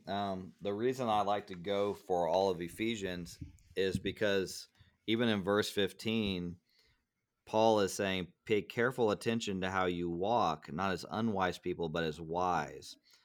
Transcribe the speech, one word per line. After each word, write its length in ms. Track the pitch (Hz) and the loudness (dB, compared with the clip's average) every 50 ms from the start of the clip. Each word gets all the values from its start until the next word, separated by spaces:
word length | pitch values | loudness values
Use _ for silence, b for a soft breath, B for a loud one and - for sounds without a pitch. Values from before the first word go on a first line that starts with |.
| - | -8
um, 460 | 87 98 101 101 98 95 92 92 82 - - | -4 -4 -2 -2 -2 -4 -6 -8 -12 -12 -8
the 120 | 101 101 101 | -6 -4 -2
reason 340 | 104 117 131 127 131 123 | 0 0 -2 -2 -2 0
I 140 | 113 107 104 | 0 2 2
like 260 | 101 101 104 104 101 | 2 2 0 -2 -2
to 80 | - 95 | -6 -12
go 380 | 87 85 101 101 98 101 101 95 | -8 -4 -2 0 2 2 0 -2
for 340 | - - - 90 87 82 | -4 -4 -2 0 0 2
all 220 | 78 85 95 98 95 | 2 4 4 4 2
of 100 | 90 82 | 2 0
Ephesians 760 | 87 82 - - 110 117 117 104 95 92 90 87 85 - - - - - - - _ - - | -4 -8 -6 -4 -4 -2 -2 -4 -4 -6 -6 -6 -8 -12 -12 -14 -16 -16 -18 -20 _ -8 -2
is 240 | 90 98 95 87 - | 0 0 0 0 -2
because 680 | - 98 87 - 110 101 98 98 90 85 - - - - b b b b b b b | -2 -4 -2 0 0 2 2 2 0 -2 -6 -10 -14 -18 b b b b b b b
even 220 | 104 113 113 123 113 | 0 0 2 2 2
in 140 | 107 101 85 | 2 2 2
verse 260 | 98 101 104 104 - | 2 4 2 2 2
fifteen, 880 | - 104 98 90 - - - 110 113 113 107 98 95 87 87 87 87 - _ _ _ _ _ _ _ _ _ _ _ _ _ _ _ _ _ | 0 0 0 0 -2 -4 -4 -2 0 0 0 0 -2 -2 -4 -6 -8 -12 _ _ _ _ _ _ _ _ _ _ _ _ _ _ _ _ _
Paul 360 | - - 110 110 113 110 107 | 0 4 6 6 8 8 6
is 120 | 98 90 - | 4 2 2
saying, 340 | - 104 95 95 92 87 87 - _ - | 0 0 0 0 0 -2 -6 -10 _ -2
"Pay 160 | - 110 104 | 0 2 2
careful 500 | - - - 120 117 131 131 131 117 104 | 0 0 0 0 0 2 2 2 2 2
attention 500 | 101 - - 117 117 117 113 104 95 92 | 2 2 0 -2 -2 -2 -2 -2 -2 -2
to 80 | 92 92 | -2 0
how 160 | 95 95 92 | 0 2 2
you 240 | 90 90 87 87 85 | 2 0 0 -2 -2
walk, 640 | 85 85 92 107 120 113 95 82 78 78 - - | -2 -2 0 2 2 4 4 2 2 -2 -6 -8
not 200 | 71 87 98 98 | -4 -2 0 0
as 140 | 92 82 - - | -2 -2 -4 -6
unwise 480 | - 107 113 113 101 95 92 90 85 | -4 -2 0 0 2 2 0 0 -2
people, 320 | - - 90 87 80 85 80 | -2 -4 -6 -4 -2 -4 -2
but 140 | 78 85 82 | -2 -2 -2
as 180 | 80 76 85 | -2 -4 -6
wise, 760 | 82 80 82 87 92 90 85 80 73 69 69 67 - - - - b b b b | -6 -4 -2 0 2 2 2 0 -2 -4 -8 -14 -16 -18 -20 -20 b b b b